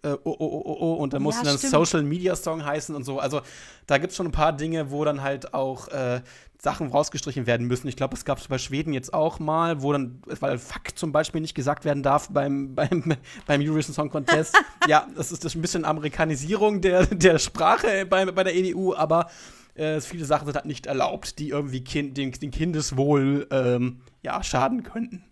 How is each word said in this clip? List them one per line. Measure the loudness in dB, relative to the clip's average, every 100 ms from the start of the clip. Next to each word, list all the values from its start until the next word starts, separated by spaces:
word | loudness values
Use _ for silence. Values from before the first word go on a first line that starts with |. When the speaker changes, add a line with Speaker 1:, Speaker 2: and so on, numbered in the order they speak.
Speaker 1:
äh, | -4
oh, | -4 -4
oh, | -4
oh, | -4 -4 -6
oh, | -2
oh, | -2 0
und | -2
dann | 0
Speaker 2:
Ja, |
Speaker 1:
musste | 0 0 0
dann | 0
Speaker 2:
stimmt. | 4
Speaker 1:
Social-Media-Song | 4 4 2 0 0 0 -2 -2 -4 -4
heißen | -4 -4
und | -8 -6
so. | -4
Also | -2 -4 -6 -18 -20 -20 0
da | 0
gibt's | 0 -4
schon | -4
ein |
paar | 2 2
Dinge, | 2 -2 -2 -2
wo | 0 0
dann | 0
halt | -2 -4 -4
auch, | -4 -2 -4 -8
äh, | -4 -2 -2 -6 -20 -20 _
Sachen | -4 -2 0
rausgestrichen | 0 0 -2 -6 -4 0
werden | 2 2
müssen. | -2 -2
Ich | -4
glaub, | -4
es | -4 -4
gab's | -4 -2
bei | -4
Schweden | -2 -4 -2
jetzt | -2 -2
auch | 0 0 0
mal, | -2 2 2 0
wo | 2
dann, | 0 0 -8 -12 -4
weil | -2 -2
Fuck | -6 -12 -12 -6
zum | -2
Beispiel | 0 0 -2
nicht | -6
gesagt | -4 -2 -2 0
werden | 0
darf | 4 2 2
beim, | -2 0 -2 -4 -2
<laughs> |
beim, | 0 0 0 -2 -4 -18 0
beim | 2
Eurovision | 2 0 -2
Song | -2 -2
Contest. | -2 2 2 4 0
Speaker 2:
<laughs> | 0 -2 4
Speaker 1:
Ja, | 4 4 -6
das | -6
ist, | -4
das | -6
ist | -4
ein |
bisschen | -2 -2 0
Amerikanisierung | -2 -2 0 0 0 -2 2 2 4
der, | 4 6 6
der | 8 6 6
Sprache | 2 2 4 4 4 0 2
bei, | 2 2
bei | 2
der | 2 2
E |
B | 0
U, | 0 0 2
aber, | 2 2 2 -6 -20 -20 -20 -4
äh, | -2 -2
viele | -4 -8 0
Sachen | 0 0
sind | -6
halt | -6
nicht | -8 -4
erlaubt, | -2 0 -2 -10 -8
die | -4
irgendwie | -4 -2 -6
kind-, | -4 -4 -4 -4
dem, | -6
dem | -4 -8
Kindeswohl, | -2 -2 0 -2 0 4 6 4 2 0
ähm, | 0 2 2 0 -4 -18 _
ja, | -6 -4
schaden | 0 2 2 0
könnten. | -4 -8 -8 -10 -16